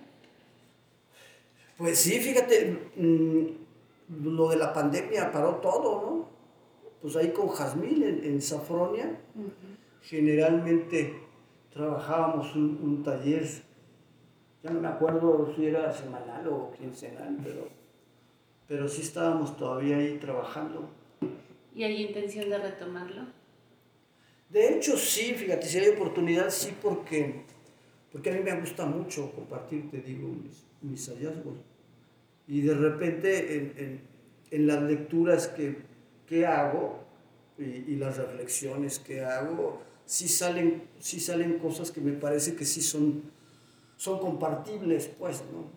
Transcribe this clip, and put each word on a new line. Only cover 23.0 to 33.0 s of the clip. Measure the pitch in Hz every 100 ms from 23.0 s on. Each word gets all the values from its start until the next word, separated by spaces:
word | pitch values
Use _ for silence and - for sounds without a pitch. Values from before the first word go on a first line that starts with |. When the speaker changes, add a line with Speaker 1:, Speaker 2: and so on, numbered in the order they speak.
| 180 - 254 - _ _ _ _ _ _ _ _ _ _ _
Speaker 1:
De | 208 240 320
hecho, | 302 -
sí, | - 208 233
fíjate, | - 196 170 160
si | 175
hay | 208
oportunidad, | 208 170 180 170 170 190
sí, | - 214 -
porque, | 208 175 - 156 135 127 - - - _ _ _ _
porque | 143 180
a |
mí | 190
me | 185 170
gusta | 165 - 151
mucho | 165 - 151 139
compartir, | 127 123 131 - 151 143
te | 131
digo, | 135 131 -
mis, | - 143 - - _
mis | 143 127 127
hallazgos. | 120 156 160 143 131 - _ _ _ _ _ _ _ -
Y | 143
de | 143 143
repente, | 151 151